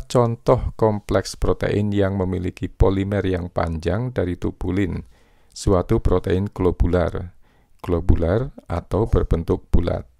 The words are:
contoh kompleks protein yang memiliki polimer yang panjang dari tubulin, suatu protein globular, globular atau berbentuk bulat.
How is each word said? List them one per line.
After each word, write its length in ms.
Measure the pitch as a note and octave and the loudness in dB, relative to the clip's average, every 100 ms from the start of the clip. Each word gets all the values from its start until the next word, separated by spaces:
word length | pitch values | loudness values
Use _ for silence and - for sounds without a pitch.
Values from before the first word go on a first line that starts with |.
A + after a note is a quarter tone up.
| - | 0
contoh 720 | C3 A#2 A#2 - B2 - - | 2 2 0 2 2 0 0
kompleks 560 | A2 G#2 - G2+ - | 0 0 -2 -2 -2
protein 560 | - F#2+ F#2 - G2+ G#2 | -4 -2 0 0 0 0
yang 320 | G2+ G2 G2 | 2 0 0
memiliki 480 | F#2 F#2 F2+ - F#2 | -2 -2 -6 -6 -6
polimer 560 | - G2 F#2+ G2 G2+ F#2+ | 2 2 2 0 -2 -2
yang 240 | F2+ F2 | -2 -4
panjang 640 | - E2+ E2 E2 G2 B2+ | -4 -4 -2 -2 -2 -4
dari 240 | B2 F2+ F2 | -2 -2 -2
tubulin, 640 | G2 - F#2 F#2+ F#2 E2+ - - _ _ _ | -6 -6 -4 -2 -2 -4 -10 -20 _ _ _
suatu 560 | - - F#2 - A2+ - | -6 0 2 2 0 2
protein 480 | F#2 - F#2 G2+ | 0 0 -2 -2
globular, 800 | - F2+ E2 F2+ F2 E2 D#2+ F2+ - - _ _ _ | 0 0 2 2 2 0 -4 -10 -16 -20 _ _ _
globular 720 | - E2+ F#2 - E2 G#2 C3+ - - | -4 0 4 4 4 0 -2 -10 -8
atau 400 | E2+ - F2+ A#2 | -8 -4 -2 2
berbentuk 640 | F#2 - E2+ E2+ F2+ - | 2 2 0 0 -4 2
bulat. 320 | - E2+ F2 - _ | 2 2 -2 -6 _